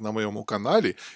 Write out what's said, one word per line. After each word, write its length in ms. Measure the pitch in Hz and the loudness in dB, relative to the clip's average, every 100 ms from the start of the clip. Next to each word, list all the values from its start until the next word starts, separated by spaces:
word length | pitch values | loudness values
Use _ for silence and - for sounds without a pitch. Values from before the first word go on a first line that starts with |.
на 100 | 107 | -4
моєму 320 | 110 104 104 | -2 -2 -2
каналі, 520 | 104 104 113 214 113 - - | -4 -2 4 4 4 -2 -10